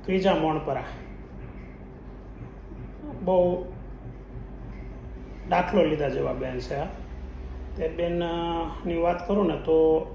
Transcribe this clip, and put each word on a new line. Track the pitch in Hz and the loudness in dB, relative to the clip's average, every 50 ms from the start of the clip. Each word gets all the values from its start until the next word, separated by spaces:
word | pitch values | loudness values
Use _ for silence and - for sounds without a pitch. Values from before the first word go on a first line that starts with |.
| - | 0
ક્રિજા | - 185 185 185 190 170 | 2 2 6 6 6 6
મોણપરા, | 156 156 160 160 151 - 147 - - - - - - - - - - - - - - - - - - - - - - - - - - - - - - - - - - - - - - - - - - - - - - - - 131 - 185 | 6 4 2 2 2 0 0 -2 -2 -2 -6 -8 -10 -12 -12 -12 -12 -12 -12 -12 -12 -12 -12 -12 -12 -12 -14 -14 -14 -14 -14 -14 -14 -14 -14 -14 -14 -14 -14 -12 -12 -12 -12 -12 -14 -14 -12 -12 -10 -10 -12 -12 -10 -10 -10 -8 -2 2
બહુ | 180 185 180 180 180 180 180 - - - - - - - - - - - - - - - - - - - - - - - - - - - - - - - - - - - - - - | 4 6 6 6 4 2 0 -4 -8 -10 -10 -12 -12 -12 -12 -12 -12 -12 -12 -14 -12 -12 -12 -12 -12 -12 -12 -12 -12 -12 -12 -12 -12 -12 -12 -12 -12 -12 -12 -12 -12 -12 -12 0 4
દાખલો | 175 180 180 - - 196 165 | 4 4 4 6 6 6 6
લીધા | 156 151 147 147 135 | 6 4 2 2 2
જેવા | 131 139 139 131 | 2 2 0 0
બેન | 131 131 131 131 127 127 | 0 -2 -2 -2 -2 -4
છે | 120 - 147 | -4 -2 -2
આ. | 139 156 196 - - - - - - - - - - - - - - - - - | -2 -2 -4 -6 -10 -10 -10 -10 -10 -10 -10 -10 -10 -10 -8 -8 -8 -8 -8 -4
તે | - 160 160 | -2 -2 -2
બેન, | 160 165 170 170 175 175 175 | 0 0 0 2 2 2 2
અ, | 170 170 170 170 170 170 165 165 160 - - - | 2 0 0 0 0 0 0 -2 -2 -4 -4 -2
ની | 175 170 | 0 2
વાત | 165 170 175 175 175 - - | 4 4 4 4 2 0 2
કરું | 202 208 196 165 | 4 4 4 4
ને | 147 | 2
તો | 139 - 160 160 160 160 160 160 160 - - | 0 4 6 6 8 8 8 6 4 2 -2